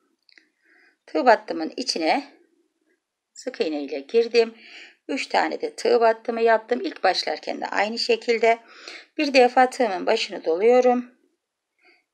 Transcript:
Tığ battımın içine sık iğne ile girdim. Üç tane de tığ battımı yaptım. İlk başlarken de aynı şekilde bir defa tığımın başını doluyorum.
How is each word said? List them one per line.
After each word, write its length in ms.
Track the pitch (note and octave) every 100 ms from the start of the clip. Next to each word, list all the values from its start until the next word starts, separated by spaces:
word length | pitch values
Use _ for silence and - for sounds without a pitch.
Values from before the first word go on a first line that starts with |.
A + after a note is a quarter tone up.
| _ _ _ _ _ _ _ _ _ _ _
Tığ 200 | D#4 B3+
battımın 460 | G#3 - E3 D#3+ -
içine 480 | - - D#3+ A#3 - _ _ _ _ _ _ _ _ _ _
sık 280 | - E3+ -
iğne 220 | F3+ D3+
ile 180 | C#3 D3
girdim. 540 | C#3 A#3 A#3 A#3 A3+ - - - - _ -
Üç 180 | C#4 -
tane 340 | - D#3+ D#3
de 140 | D3+
tığ 260 | - A3+ A#3+
battımı 420 | A3+ A3+ - A#3
yaptım. 380 | A3+ A3 A3 B3
İlk 240 | - -
başlarken 560 | F#3+ E3+ - D#3 - -
de 60 | -
aynı 320 | - G#3 A#3
şekilde 600 | - A3+ A#3+ A3+ A3+ A#3 - - - - - -
bir 160 | C#4+
defa 360 | C4 B3 C4 B3+
tığımın 360 | B3+ A#3 F3+ F3+
başını 380 | A3 - F3+
doluyorum. 720 | - E3 A3 B3 B3 B3 B3 _ _ _ _ _ _ _ _ _ _